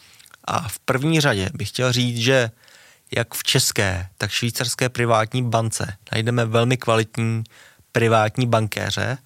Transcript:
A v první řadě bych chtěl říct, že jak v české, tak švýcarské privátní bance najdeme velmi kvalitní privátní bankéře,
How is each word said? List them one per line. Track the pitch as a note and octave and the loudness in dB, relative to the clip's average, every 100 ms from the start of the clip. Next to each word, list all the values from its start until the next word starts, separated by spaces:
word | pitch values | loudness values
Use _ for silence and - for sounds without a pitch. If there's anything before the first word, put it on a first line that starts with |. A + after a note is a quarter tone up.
| - - - - - | -20 -20 -20 -16 -6
A | - C#3 | -4 -4
v | - | -8
první | - B2+ D3 D#3+ | -2 0 2 2
řadě | C#3+ G#2 F#2+ | 2 2 -2
bych | - G2+ | -4 -6
chtěl | - B2+ | -2 0
říct, | B2 B2 A#2 | 2 0 0
že | A#2 C3+ A2+ - - - - _ - | 2 4 2 -4 -20 -20 -20 _ -8
jak | A#2 A#2 | -4 -4
v | - | -6
české, | - C3+ - - G2 F2+ F#2+ - | 0 0 0 0 0 -2 -6 -8
tak | G2+ | -6
švýcarské | - A#2+ - B2 - B2+ | -4 -4 -4 -4 -2 -2
privátní | B2 A#2 A2 A2 B2+ | 0 2 2 2 -2
bance | B2 A2+ A2+ - G2 G2+ - | 0 0 0 -2 -6 -8 -6
najdeme | A2 A2+ A#2+ A#2 | -2 0 0 2
velmi | A2+ A#2+ B2+ | 2 2 0
kvalitní | - A2+ A2 - A2+ A2+ A2+ - - _ _ | 2 2 0 -2 -2 -2 -4 -12 -20 _ _
privátní | - A2+ A2+ G#2+ A#2 B2 | 0 4 4 2 0 2
bankéře, | A2+ A2 G2+ G2+ G2+ G#2 C3 | 2 0 -2 -4 -2 -4 -6